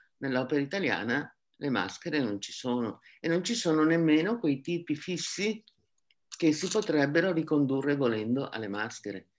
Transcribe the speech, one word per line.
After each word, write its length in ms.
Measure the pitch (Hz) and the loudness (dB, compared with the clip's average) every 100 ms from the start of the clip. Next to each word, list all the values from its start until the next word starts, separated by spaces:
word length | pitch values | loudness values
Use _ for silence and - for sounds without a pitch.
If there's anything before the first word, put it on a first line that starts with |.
| _ - | _ -8
nell'opera 420 | 135 127 127 147 | -2 -2 0 0
italiana 680 | 139 196 156 87 107 131 160 - _ - | 0 -2 -2 -2 0 -2 -4 -12 _ -8
le 120 | 143 | -2
maschere 500 | 113 95 - 170 151 | -2 -2 -6 -4 -2
non 200 | 120 101 | -2 -4
ci 140 | - | -8
sono, 480 | - 127 123 117 - - - | -8 -4 -2 -2 -6 -14 -8
e 80 | 170 | -2
non 160 | 170 | 0
ci 100 | 196 | 0
sono 300 | 233 175 156 | -2 2 4
nemmeno 560 | 156 165 165 151 180 233 | 4 4 4 4 4 0
quei 220 | 160 139 | 0 -2
tipi 340 | 156 170 170 147 | -2 -4 -2 -4
fissi 640 | - 180 - - 208 220 - _ _ _ _ _ _ - | -4 -6 -6 -2 -2 -4 -8 _ _ _ _ _ _ 0
che 120 | 160 | 2
si 160 | 151 185 | 2 0
potrebbero 640 | 214 208 151 143 160 190 | 0 2 2 4 4 2
ricondurre 640 | 165 160 151 135 135 135 143 | 2 2 2 2 2 0 2
volendo 500 | 127 110 107 127 135 | 2 0 0 -2 -2
alle 220 | 113 107 | -6 -6
maschere. 580 | 101 110 - 107 95 - | -4 -6 -6 -10 -10 -12